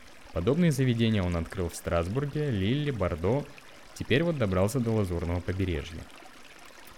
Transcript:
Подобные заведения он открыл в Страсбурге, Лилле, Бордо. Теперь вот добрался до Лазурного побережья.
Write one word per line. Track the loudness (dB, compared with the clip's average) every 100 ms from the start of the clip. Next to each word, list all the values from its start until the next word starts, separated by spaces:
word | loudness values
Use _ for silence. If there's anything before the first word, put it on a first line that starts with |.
| -20 -20 -6
Подобные | -2 2 4 4
заведения | 4 2 4 4 4
он | 2 0
открыл | -2 -4 -4
в | -4
Страсбурге, | 0 0 0 -2 -2 -2 -2
Лилле, | 0 0 0 -2
Бордо. | 0 -2 0 0 0 -2 -14 -20 -20 -16
Теперь | -8 2 2
вот | 2 0
добрался | 2 4 2 2
до | 2
Лазурного | 2 0 -2 -2 -2
побережья. | -2 -2 -2 -2 -6 -12 -14 -18 -20 -20 -20 -20 -20 -20 -14